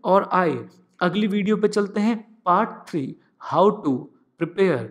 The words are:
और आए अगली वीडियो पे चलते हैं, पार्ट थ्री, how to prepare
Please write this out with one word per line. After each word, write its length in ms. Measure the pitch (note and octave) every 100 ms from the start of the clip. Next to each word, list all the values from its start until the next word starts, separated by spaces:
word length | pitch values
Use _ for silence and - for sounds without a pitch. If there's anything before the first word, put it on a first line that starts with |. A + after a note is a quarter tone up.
और 260 | G3 F#3+ F#3+
आए 340 | F#3 F3+ B2+ - _ _ _
अगली 280 | F3+ F#3 G#3+
वीडियो 300 | G#3 G3 G#3+
पे 100 | G#3
चलते 340 | G#3 G3+ G#3
हैं, 360 | G#3 A3+ - _ F#3
पार्ट 240 | F3+ A3+ - -
थ्री, 280 | E3+ C3+ - _ _ -
how 140 | D3 G3+
to 240 | G#3 D#3 B2+ - _ _ _
prepare 440 | E3 - F#3+ C3+ A2